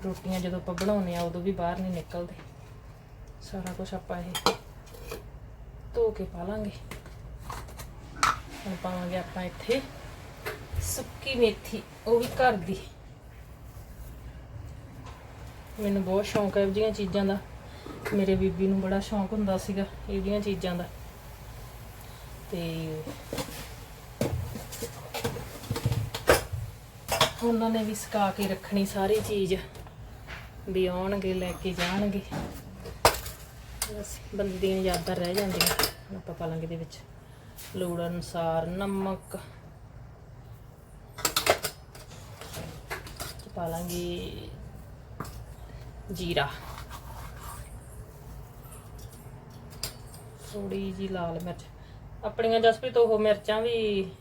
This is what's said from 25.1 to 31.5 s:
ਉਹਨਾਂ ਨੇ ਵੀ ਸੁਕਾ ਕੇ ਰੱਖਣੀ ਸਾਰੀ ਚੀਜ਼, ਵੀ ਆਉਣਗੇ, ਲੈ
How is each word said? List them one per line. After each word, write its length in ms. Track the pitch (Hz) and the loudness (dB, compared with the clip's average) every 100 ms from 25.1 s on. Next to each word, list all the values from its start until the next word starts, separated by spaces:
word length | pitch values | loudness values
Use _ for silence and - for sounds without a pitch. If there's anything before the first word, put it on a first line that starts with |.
| - - - - - - - - - - - - - - - - - - - - - 214 - | -4 -2 -4 -8 -8 -2 2 4 4 2 -2 6 6 6 -4 -4 -8 -14 -14 -2 4 4 4
ਉਹਨਾਂ 280 | 233 226 226 | 4 6 6
ਨੇ 120 | 226 | 4
ਵੀ 100 | 214 | 2
ਸੁਕਾ 360 | 214 - 214 202 | -2 0 4 4
ਕੇ 180 | 185 196 | 4 2
ਰੱਖਣੀ 360 | 190 - 202 196 | 0 2 2 4
ਸਾਰੀ 340 | 202 196 214 208 | 4 6 6 4
ਚੀਜ਼, 260 | 208 190 185 - - - - - - - - - - - | 2 4 2 0 -10 -12 -12 -14 -12 -10 -10 -10 -12 -2
ਵੀ 180 | 185 185 | 4 4
ਆਉਣਗੇ, 460 | 180 190 202 190 | 4 2 2 2
ਲੈ 180 | 185 180 | 2 0